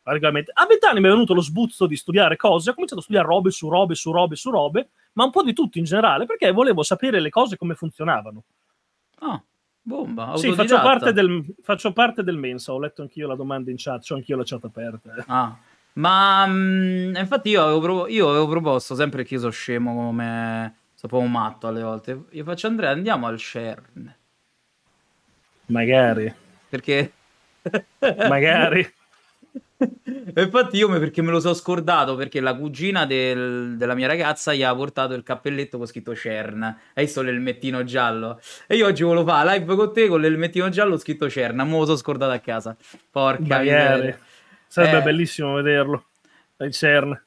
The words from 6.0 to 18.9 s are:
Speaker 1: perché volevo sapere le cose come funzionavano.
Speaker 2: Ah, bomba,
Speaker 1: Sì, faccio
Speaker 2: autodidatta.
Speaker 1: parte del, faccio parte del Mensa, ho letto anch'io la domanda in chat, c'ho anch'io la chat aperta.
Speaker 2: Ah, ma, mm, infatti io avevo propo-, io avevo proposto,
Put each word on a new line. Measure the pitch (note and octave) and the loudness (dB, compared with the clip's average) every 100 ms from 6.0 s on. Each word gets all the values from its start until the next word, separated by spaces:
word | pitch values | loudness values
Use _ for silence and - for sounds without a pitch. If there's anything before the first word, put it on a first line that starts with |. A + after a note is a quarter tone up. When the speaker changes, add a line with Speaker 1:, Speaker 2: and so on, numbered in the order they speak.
| A3 C#3+ | 2 2
Speaker 1:
perché | A#3 A4+ G#3 | -2 0 0
volevo | F#3 C4 F#3 | 4 2 2
sapere | D3+ F3+ C4 G#3+ | 0 -2 0 0
le | D3+ | 0
cose | A3 B3 G3 | 0 0 -2
come | F3 | -8
funzionavano. | E3 D#3+ - F3+ B2+ G#2+ G#2+ _ _ _ _ _ _ _ _ | -6 -10 -8 -4 -4 -4 -18 _ _ _ _ _ _ _ _
Speaker 2:
Ah, | D#4 G#3+ _ _ _ _ | -10 -10 _ _ _ _
bomba, | - C4 A#3+ A#3 A2+ D#3 | -14 -10 -10 -10 -8 -4
Speaker 1:
Sì, | B3 | -2
faccio | F3+ A3 A#3+ | 0 2 4
Speaker 2:
autodidatta. | |
Speaker 1:
parte | D3 C4+ B3 | 4 4 2
del, | G3+ F#3 F3 D3 G3+ | 2 2 0 -8 -16
faccio | - G3+ G#3+ | -6 -4 -4
parte | F#3+ A#3+ A#3 | 0 0 0
del | F#3 E3+ | -6 -6
Mensa, | C3 B2 - | -6 -10 -8
ho | C3 | -8
letto | D3 - | -8 -10
anch'io | C#3+ - D3 | -16 -12 -10
la | |
domanda | C3 C3+ C3+ C3 | -8 -8 -8 -8
in | B2+ | -10
chat, | - B2 - | -8 -10 -8
c'ho | |
anch'io | C#3+ B2+ C3+ | -10 -6 -6
la | A#2+ | -6
chat | B2 | -10
aperta. | A#2 A2+ A#2 A2 A2+ A#2 A#2+ | -12 -14 -14 -14 -18 -16 -4
Speaker 2:
Ah, | B2+ A#2+ A2+ _ _ _ | -2 -2 -6 _ _ _
ma, | - E3 F#3+ G3 G3 G3 | -2 2 4 4 4 4
mm, | F#3+ F#3+ F#3+ F#3 F#3 F#3 F3+ | 2 2 2 0 0 -4 -4
infatti | F#3+ C#4 G#3+ | -2 -2 2
io | G#3 | 2
avevo | D#3 D#3 | 4 2
propo-, | E3 F#3 F#3 | 0 -2 -2
io | A3 E3 | 2 4
avevo | D3 D#3 | 4 2
proposto, | D#3+ D#3 C3 - | 0 0 -2 -2